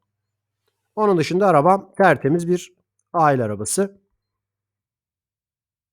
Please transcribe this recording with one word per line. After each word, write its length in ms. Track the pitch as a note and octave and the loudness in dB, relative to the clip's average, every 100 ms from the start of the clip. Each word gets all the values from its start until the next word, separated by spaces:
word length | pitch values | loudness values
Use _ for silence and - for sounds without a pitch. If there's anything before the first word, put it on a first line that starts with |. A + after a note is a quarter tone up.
| _ _ _ _ _ _ _ _ _ - | _ _ _ _ _ _ _ _ _ -4
Onun 220 | G#3+ F3+ | 0 0
dışında 300 | D3+ F3 G3+ | 0 -2 2
arabam 460 | D#3 D3+ G3 - - | 2 2 0 -2 0
tertemiz 500 | F#3+ C#3 C#3 E3+ E3+ | 2 2 0 -2 -2
bir 260 | F3 - _ _ _ _ | -6 -6 _ _ _ _
aile 300 | F3 D3+ C3+ | -2 0 0
arabası. 600 | A2 G#2 G#2 - G3 - _ _ _ _ _ _ _ _ _ _ _ _ _ _ _ _ _ _ _ | -2 -6 -6 -6 -6 -8 _ _ _ _ _ _ _ _ _ _ _ _ _ _ _ _ _ _ _